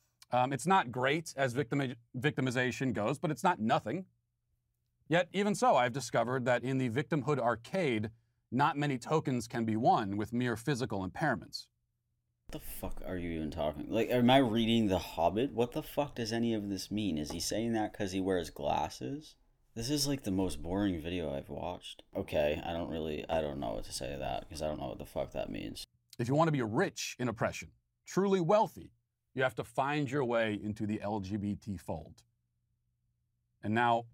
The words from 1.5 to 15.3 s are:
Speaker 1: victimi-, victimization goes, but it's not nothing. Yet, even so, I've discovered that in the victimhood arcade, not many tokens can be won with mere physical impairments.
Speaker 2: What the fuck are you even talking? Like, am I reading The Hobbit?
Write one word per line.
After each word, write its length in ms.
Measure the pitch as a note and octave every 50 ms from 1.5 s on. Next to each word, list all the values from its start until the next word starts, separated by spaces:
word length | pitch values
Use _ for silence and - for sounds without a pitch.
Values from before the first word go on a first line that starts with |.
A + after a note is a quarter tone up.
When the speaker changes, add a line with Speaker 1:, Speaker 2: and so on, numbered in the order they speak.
| A#2
Speaker 1:
victimi-, 420 | C#3+ C#3+ - D3 C#3 C3+ B2 C3+ - _ _ - C3
victimization 720 | C3 D3+ - D3 C3 C3 A2+ C3 B2+ B2 A2+ - C3+ C3
goes, 260 | G#2+ A2 G#2 A#2 D3+ -
but 120 | - C#3+
it's 120 | D#3 -
not 160 | - F3+ F3+ -
nothing. 460 | A2 A#2 D3+ D#3 - G#2+ C#3 F#3+ F#3 _ _ _ _ _ _ _ _ _ _ _ _ _ _ _ _ _ _ _ _ -
Yet, 200 | D#3 F3+ F3+ -
even 220 | - F#3+ G3+ G#3 F#3+
so, 220 | - B3 B3 F3
I've 180 | C3 B2 B2 A#2
discovered 500 | C#3 B2+ - - A#2+ A2+ A#2+ B2+ C3+ A#2
that 180 | B2+ B2 A#2
in 140 | A#2 C3 C3+
the 140 | C3 B2+ A#2+
victimhood 480 | A2 C#3+ D3+ - E3 D3 A2 D3+ D3 C3
arcade, 720 | A#2 A#2+ A#2 A#2 - - - F#3+ E3+ C3+ A2+ G#2+ G#2+ G#2+ - _ _ _ _ _ _ -
not 260 | A#2 C3 D3 E3 D3
many 220 | C#3+ D3 C#3+ C3 A#2
tokens 500 | - - D#3 D#3+ D#3+ D3 B2 A#2+ A2+ -
can 160 | - A#2+ A2+
be 120 | A2 G#2+
won 420 | A2 C3+ F3+ F#3+ C3+ G#2+ F#2+ G2+ G#2
with 140 | G#2+ - A#2+
mere 220 | A#2+ B2+ B2 A2+
physical 520 | A2+ - D3+ C#3+ A2+ C3 G#2+ A2 G2 F#2 F2
impairments. 600 | - - D#3+ C#3+ A2+ E2 - - - - - _ _ _ _ _ _ _ _ _ _ _ _ _ _ _ _
Speaker 2:
What 160 | - - -
the 60 | - - - -
fuck 220 | F#2+ F#2 - - -
are 100 | D2+ F#2
you 140 | F2 F2 E2+
even 200 | E2 D#2+ D#2 D2
talking? 360 | - E2 D2+ D#2 D2+ C#2+ - -
Like, 220 | - A2+ A2+ -
am 180 | B2 B2 A#2+ B2
I 100 | C3 C#3
reading 500 | C3+ A2+ G#2+ A#2 A2+ A2+ A#2 A2+ A2 F#2+
The 100 | F#2 F2
Hobbit? 540 | - - - D#2+ E2 E2+